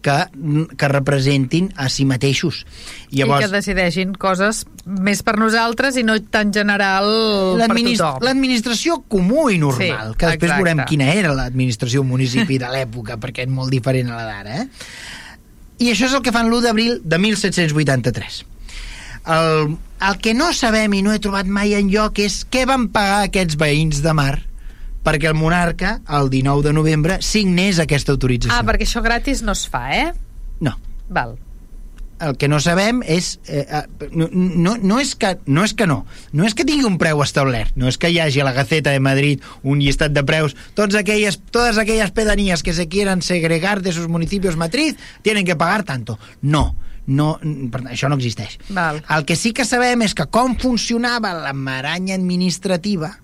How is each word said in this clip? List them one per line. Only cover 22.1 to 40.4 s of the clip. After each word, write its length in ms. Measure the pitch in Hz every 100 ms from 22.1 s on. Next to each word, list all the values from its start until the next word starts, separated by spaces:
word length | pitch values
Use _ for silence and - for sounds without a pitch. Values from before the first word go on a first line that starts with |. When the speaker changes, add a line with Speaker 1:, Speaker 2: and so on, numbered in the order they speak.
| 202
Speaker 1:
és 240 | 202 202 -
què 140 | 254 254
van 220 | 269 214
pagar 340 | 226 196 202 196
aquests 300 | 196 180 151
veïns 440 | 156 147 160 143
de 120 | 160
mar 300 | 156 135 131 - - - - - -
perquè 220 | 160 151 160
el 40 |
monarca, 640 | 156 156 175 170 165 185 233 -
el 200 | 147 135
dinou 320 | 131 135 143
de 120 | 147
novembre, 440 | 151 156 156 156 190
signés 580 | - 214 190 175 190 170
aquesta 300 | 147 143 -
autorització. 400 | 135 131 123 120
Speaker 2:
Ah, 80 | 240
perquè 220 | 220 214 220
això 160 | 240
gratis 400 | 226 233 277 247
no 120 | 220
es 100 | 190 -
fa, 200 | 131 123 175
eh? 140 | 320 349 - - - -
Speaker 1:
No. 160 | 160 - - - -
Speaker 2:
Val. 280 | 175 120 123 - - - - - - - -
Speaker 1:
El 160 | 160 131
que 100 | 143
no 120 | 151
sabem 420 | 151 175 208 247
és... 380 | 233 165 175 - -
Eh, 180 | 147 139
eh, 420 | 151 - - 147
no, 160 | 160 160
no, 440 | 185 185 170 170 226
no 220 | 190 233
és 160 | 277 -
que, 240 | 208 175 -
no 160 | 143 208
és 80 |
que 140 | 214 196
no, 140 | 117 - - -
no 120 | 143 214
és 80 |
que 120 | 220 285
tingui 200 | 294 247
un 140 | 170
preu 200 | 165 151
establert, 500 | 139 151 135 120 - -
no 120 | 127
és 80 | -
que 140 | 170
hi 60 | 170
hagi 200 | 156 139
a 40 | 139
la 80 |
Gaceta 380 | 127 139 160 143
de 60 | 139
Madrid 420 | 135 135 143 139 - -
un 160 | 135 143
llistat 320 | 143 135 151
de 80 | 147
preus, 320 | 139 156